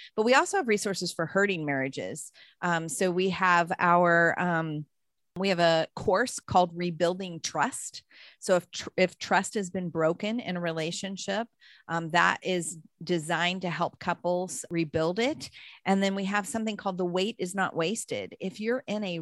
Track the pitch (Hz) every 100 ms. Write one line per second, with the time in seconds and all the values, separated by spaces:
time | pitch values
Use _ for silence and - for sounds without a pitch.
0 | - - 220 269 349 392 247 208 208 185
1 | 180 - 160 196 202 180 151 135 135 135
2 | 95 147 - - - _ 175 165 165 -
3 | 185 180 190 175 185 175 170 - 175 175
4 | 175 170 165 - 180 165 160 151 151 _
5 | _ _ _ - 196 175 170 165 - -
6 | - 190 247 - - 185 180 170 175 160
7 | 170 185 190 165 - 160 233 - - -
8 | - - - _ - 180 - - - -
9 | 185 - - 185 196 220 180 185 180 165
10 | 160 175 208 233 - 180 170 165 156 180
11 | 196 190 - 196 233 _ - - - 170
12 | 165 170 175 - - 180 165 165 - _
13 | 165 175 151 165 175 185 180 156 170 -
14 | - 170 175 180 185 - - 170 165 160
15 | 160 185 247 320 - - - - - 196
16 | 196 196 196 208 190 226 220 208 196 185
17 | 180 175 202 - 180 190 180 160 165 220
18 | - 107 92 - 185 - 214 262 - 208
19 | 196 170